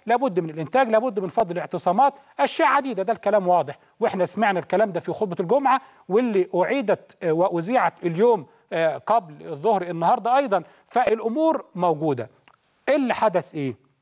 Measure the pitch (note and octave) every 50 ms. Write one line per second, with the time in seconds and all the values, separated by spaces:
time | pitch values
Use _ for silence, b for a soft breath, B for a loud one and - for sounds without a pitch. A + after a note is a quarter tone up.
0 | B G#3 A#3+ A#3+ C#4 B3 F3 F3+ E3+ D#3+ D#3 D#3+ D#3 - - B3+ C4+ A3+ A3 A3
1 | A#3+ C4 G3 G#3 F#3+ F3 - - - E3+ E3+ F3 D3 - - E3+ - F3+ F3+ A3
2 | C4+ C#4 C#4 B B B B - C#4 - - - E4 C#4 C4+ C#4+ C4+ C4+ A3+ F#3+
3 | F#3+ A3 A3 - - G3+ G#3+ G#3 F#3 F3+ F3+ E3+ C#3+ C#3 - b b b b b
4 | A3 - - F#3 F3+ - - G3+ A3+ G3+ F#3+ F3 D3+ - F#3 F#3 A3 G3+ E3 E3+
5 | - F3+ D#3+ - A3 F#3 E3+ - F#3 E3 A#3 C#4+ C#4 B3+ C4 B3+ B B B B
6 | B - F3+ A3+ B3+ A#3+ G#3 F#3+ F3+ - - F3+ F3+ - B3 C#4 A3+ G3+ F#3 -
7 | - - - - F#3+ E3 D#3 E3 F3+ G3 F3 E3+ E3 G3+ B3+ A#3+ F#3 D#3+ - -
8 | - F3 E3 F3 A3 A#3+ A3+ F3+ C3 b b b b b G3 E3 E3 D#3+ C#3 B2+
9 | - - G#3+ A#3 F#3 D#3 D3 D3+ D#3+ E3 D#3+ C#3 D3+ A3 G#3+ F#3+ F3+ F3 E3+ E3
10 | E3 F#3 B3 A#3+ G3 A#3 B3+ C#4 C#4+ A3+ G3 F3 D#3+ b b b b _ - B3
11 | A#3+ - A3 A3+ G#3 A3+ A3+ D4+ D#4+ D#4+ D#4 - - - _ F3 F3+ F3 D#3 C#3+
12 | D#3+ D3+ C3+ A#2+ A2+ - _ _ _ _ _ _ _ _ _ _ _ B3+ C#4+ D#4
13 | C4+ A#3 - - A3+ G#3+ F3 F3 D3+ - - D3+ C#3 C3 G#2+ - _ _ _ _